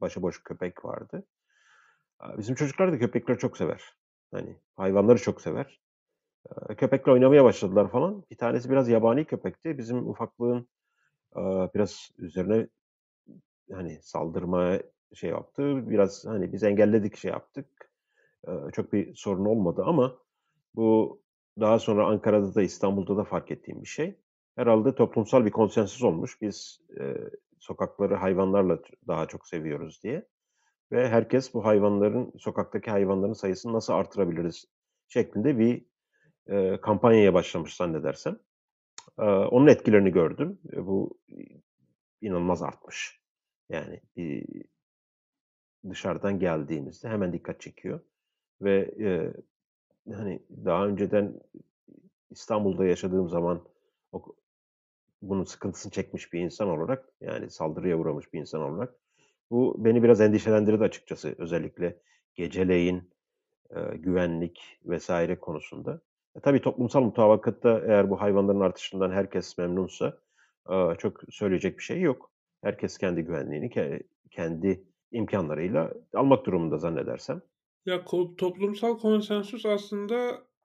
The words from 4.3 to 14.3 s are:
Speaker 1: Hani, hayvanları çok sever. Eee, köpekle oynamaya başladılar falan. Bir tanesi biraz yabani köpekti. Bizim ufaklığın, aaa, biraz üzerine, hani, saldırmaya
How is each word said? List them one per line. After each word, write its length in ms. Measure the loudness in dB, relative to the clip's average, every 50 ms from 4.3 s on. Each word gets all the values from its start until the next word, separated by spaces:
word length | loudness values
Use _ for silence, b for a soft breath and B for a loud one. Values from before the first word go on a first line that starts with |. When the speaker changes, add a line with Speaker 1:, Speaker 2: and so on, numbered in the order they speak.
Speaker 1:
Hani, 260 | -12 -10 -10 -12 -14 -20 _ _ _
hayvanları 420 | -4 -2 2 4 6 6 6 6 6
çok 220 | 4 -2 -6 -4
sever. 400 | -8 -8 -6 -6 -8 -10 _ _ _ _ _ _ _ _ _ _ _ _ _ _ -20 -20 -18 -14 -12 -12
Eee, 60 | -2
köpekle 360 | -2 0 2 2 2 6 6 8
oynamaya 300 | 8 10 10 10 10 10
başladılar 460 | 8 6 4 -2 2 4 4 4 4
falan. 320 | 2 0 0 -2 -4 -8 -14 _
Bir 60 | -8
tanesi 320 | -4 -2 -2 -2 -2 -2 2
biraz 180 | 2 2 4 4
yabani 360 | 4 4 4 4 4 2 0
köpekti. 520 | -2 -6 -6 -6 -10 -10 _ -10 -10 -8
Bizim 320 | -8 -8 -6 -6 -6 -6 -6
ufaklığın, 600 | -8 -8 -10 -10 _ -4 -2 -2 -2 -2 -6 -10 _ _ _ _ _ _ _ _ _ _ _ _ -10
aaa, 420 | -6 -4 -2 -2 -2 -2 -2 -2
biraz 340 | -2 -2 -2 -4 -12 -20 -20 _ -16
üzerine, 480 | -16 -8 -6 -4 -2 0 0 0 0 -4 _ _ _ _ _ _ _ _ _ _ _ -20 -20 -20 _ _ _ _ _ -16 -14
hani, 260 | -12 -12 -12 -12 -16 _
saldırmaya 800 | -10 -8 -8 -8 -6